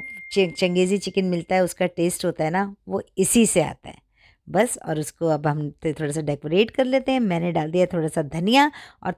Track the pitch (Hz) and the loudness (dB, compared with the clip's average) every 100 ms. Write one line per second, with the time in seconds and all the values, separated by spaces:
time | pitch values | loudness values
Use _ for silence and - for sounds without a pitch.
0 | - - - - 185 151 185 180 185 202 | -4 -18 -4 0 0 0 0 2 2 0
1 | 185 190 185 175 165 185 180 - 180 - | -2 -2 0 -2 0 2 2 0 -4 0
2 | 170 180 180 165 156 180 202 202 - 190 | -2 0 -4 -2 -2 0 -2 -6 -8 -8
3 | - - 190 240 226 185 147 - - - | -4 -2 2 4 4 4 0 -4 -16 -20
4 | _ _ _ _ - 160 247 - - 156 | _ _ _ _ -4 0 0 -2 -6 -4
5 | 151 - 170 151 151 147 147 - 165 147 | -6 -4 -2 0 0 -2 -4 -6 -6 -4
6 | 151 147 147 143 151 175 226 - 254 262 | -4 -4 -4 -6 -2 0 0 0 0 0
7 | 262 262 226 170 175 165 156 175 180 180 | 0 0 0 0 0 -2 0 0 0 0
8 | 156 165 151 160 180 254 294 - - _ | -2 -2 -4 -2 2 4 4 0 -16 _
9 | - | -8